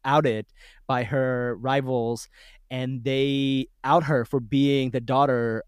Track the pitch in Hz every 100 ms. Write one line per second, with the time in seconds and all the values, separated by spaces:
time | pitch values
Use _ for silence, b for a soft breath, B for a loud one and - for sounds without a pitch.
0 | 135 147 147 110 - _ B B - 127
1 | 113 139 127 123 123 107 127 139 131 127
2 | 117 117 - B B B - 127 127 131
3 | 123 135 139 139 139 135 - _ 131 165
4 | 147 139 113 139 113 139 139 139 131 127
5 | 120 131 143 123 117 113